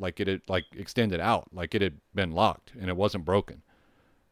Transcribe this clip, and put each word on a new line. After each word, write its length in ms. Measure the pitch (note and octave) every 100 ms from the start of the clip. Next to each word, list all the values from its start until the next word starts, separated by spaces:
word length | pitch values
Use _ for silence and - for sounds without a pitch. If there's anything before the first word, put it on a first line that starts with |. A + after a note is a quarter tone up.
like, 200 | F#2+ F2
it 80 | G2
had, 140 | F#2+ -
like, 180 | F#2 - -
extended 440 | G2 - A2 F2
out, 340 | F#2 G2+ -
like, 220 | F2+ E2+ A2
it 60 |
had 160 | F#2+ C#2+ _ G2+
been 160 | F2+
locked 400 | D#2+ G#2 - - B2
and 100 | F#2+
it 60 | F2+
wasn't 280 | G2+ G2+
broken. 380 | D#2+ G2 - - _ _ _ _ _ _ _